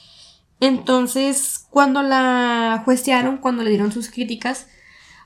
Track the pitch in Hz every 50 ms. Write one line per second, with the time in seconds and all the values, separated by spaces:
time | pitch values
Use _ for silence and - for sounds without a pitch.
0 | - - - - - - - _ _ _ _ - 254 269 262 - - - 254 254
1 | 254 247 - 269 269 277 262 269 - - - - - _ - 285 285 269 262 285
2 | 277 269 269 262 262 254 247 247 247 240 233 233 233 226 226 220 226 254 254 254
3 | 254 269 254 247 247 262 269 269 - 254 247 233 226 214 208 196 208 214 214 240
4 | 226 - - 240 220 214 233 226 - 247 262 - - _ _ _ _ - - -
5 | - - - - -